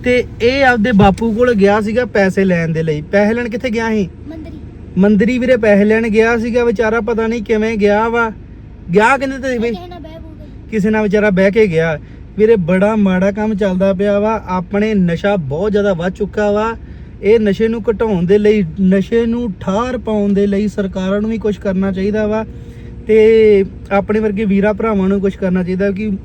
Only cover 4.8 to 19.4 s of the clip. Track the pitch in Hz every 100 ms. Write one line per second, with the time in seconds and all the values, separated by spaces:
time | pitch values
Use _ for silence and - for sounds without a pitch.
4.8 | - - 202 214 226 254 247 254 220 202
5.8 | 208 220 226 214 226 240 240 240 240 214
6.8 | 220 226 220 226 226 233 208 220 220 226
7.8 | 202 202 226 233 226 - - - - -
8.8 | - 180 269 269 277 269 262 240 233 208
9.8 | 262 349 214 - - - - - - 220
10.8 | 202 214 208 208 208 185 190 214 214 160
11.8 | 165 151 - - - 190 214 226 160 185
12.8 | 202 220 196 185 190 202 214 208 202 185
13.8 | 196 190 202 202 214 220 190 185 180 202
14.8 | 220 208 175 165 202 202 139 147 208 202
15.8 | 202 175 180 190 202 - 208 208 226 226
16.8 | - - - - 196 226 214 185 226 233
17.8 | 208 208 226 190 175 208 208 214 165 156
18.8 | 190 196 190 233 233 233